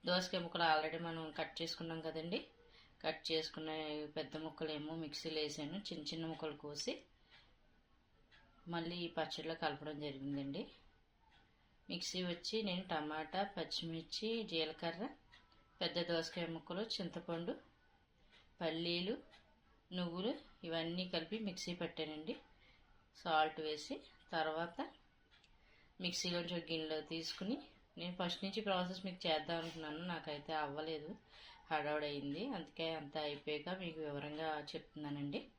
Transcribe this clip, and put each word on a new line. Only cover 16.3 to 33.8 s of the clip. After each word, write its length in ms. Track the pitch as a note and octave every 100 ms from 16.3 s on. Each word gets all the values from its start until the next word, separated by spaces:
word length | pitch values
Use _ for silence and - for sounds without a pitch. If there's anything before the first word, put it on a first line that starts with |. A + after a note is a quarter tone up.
| - E3
ముక్కలు, 360 | E3 - F3+
చింతపండు, 720 | A3 - F3 F3 - E3 F3 - - - - - _ _ - - - -
పల్లీలు, 560 | E3 E3 E3+ F3 F#3 B3 - - - - - - _
నువ్వులు 400 | F3+ F3 F3 G#3 D#4+ - -
ఇవన్నీ 440 | E3+ E3 E3 F3+ F#3
కలిపి 320 | E3 D#3+ A3
మిక్సీ 360 | G#3 F3+ - F3
పట్టానండి. 600 | E3 - D#3 D#3 D#3+ - - - - - - - - -
సాల్ట్ 380 | F3+ D#3 D#3 D#3
వేసి 400 | D#3 D3+ - C#4 - - -
తర్వాత 560 | E3 D#3 D#3 E3+ - D#4+ - - - - - - - - - - -
మిక్సీలోంచి 560 | F3+ F3 F3+ F3 E3+ F3
ఒక 140 | E3
గిన్నెలో 300 | D#3+ D#3 D#3
తీసుకుని, 560 | D3+ E3 E3 - F#3+ C4+ - - - -
నేను 180 | F3 F3+
ఫస్ట్ 280 | F3 -
నుంచి 180 | F#3+ A3
ప్రాసెస్ 440 | G#3 F#3 F3+ F#3 F#3+
మీకు 220 | F3+ F3+
చేద్దాం 300 | D#3 D3+ E3
అనుకున్నాను, 400 | E3 D#3+ D#3 D3+
నాకైతే 560 | F3+ E3 D#3 D3 C#3+
అవ్వలేదు, 640 | D#3 D3 C#3+ D#3 D#3 D3+ B3 - - - - -
హడావుడయింది. 760 | D#3 D3 D3+ D3 C#3+ C#3+ D3 B3+
అందుకే 460 | G#3 D#3 - E3
అంతా 280 | D#3+ C#3+ D#3
అయిపోయాక 580 | D3+ D3 D3+ D3+ E3
మీకు 200 | F#3